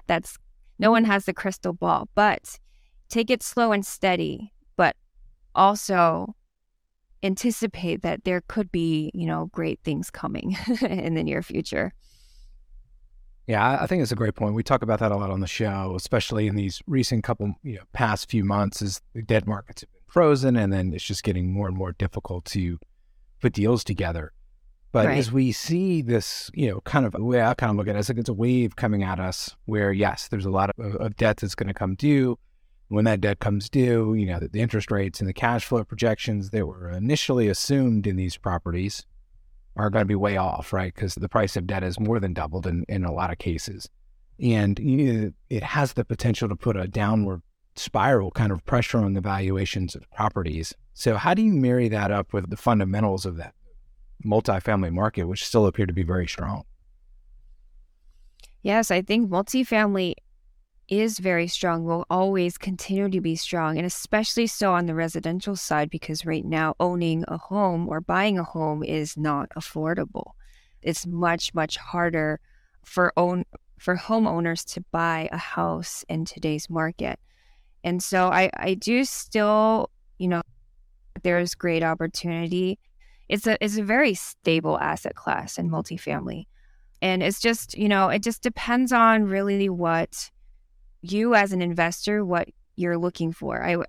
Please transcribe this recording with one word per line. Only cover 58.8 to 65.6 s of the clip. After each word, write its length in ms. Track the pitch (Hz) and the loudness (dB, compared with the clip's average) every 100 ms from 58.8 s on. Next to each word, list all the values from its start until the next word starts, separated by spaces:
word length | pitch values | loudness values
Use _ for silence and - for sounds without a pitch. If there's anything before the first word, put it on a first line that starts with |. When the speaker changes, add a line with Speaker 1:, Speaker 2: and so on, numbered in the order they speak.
| 220 | 2
Speaker 1:
I 100 | 185 | 0
think 280 | 196 220 214 | 2 2 2
multifamily 880 | 180 196 262 247 220 214 196 180 - - _ _ _ _ _ - | 0 0 0 2 2 2 2 -2 -4 -12 _ _ _ _ _ -2
is 320 | 196 220 208 | 0 0 0
very 280 | 185 170 175 | 0 0 0
strong, 360 | - 180 165 | -2 0 0
will 220 | 165 170 - | 0 -2 0
always 480 | 185 190 190 175 - | 0 2 2 0 -2
continue 520 | 196 185 - 196 202 | -6 -6 -2 0 0
to 120 | 185 | 0
be 140 | 160 160 | 0 -2
strong, 420 | - 175 156 156 | -2 -2 0 0
and 80 | 175 | -2
especially 640 | - - 214 220 - 226 | -6 -2 0 0 0 0
so 260 | - 202 | 0 2
on 120 | 175 175 | 2 2
the 100 | 160 | -2
residential 600 | 165 165 165 180 208 | -2 -4 -4 -4 -4
side, 340 | 196 | -6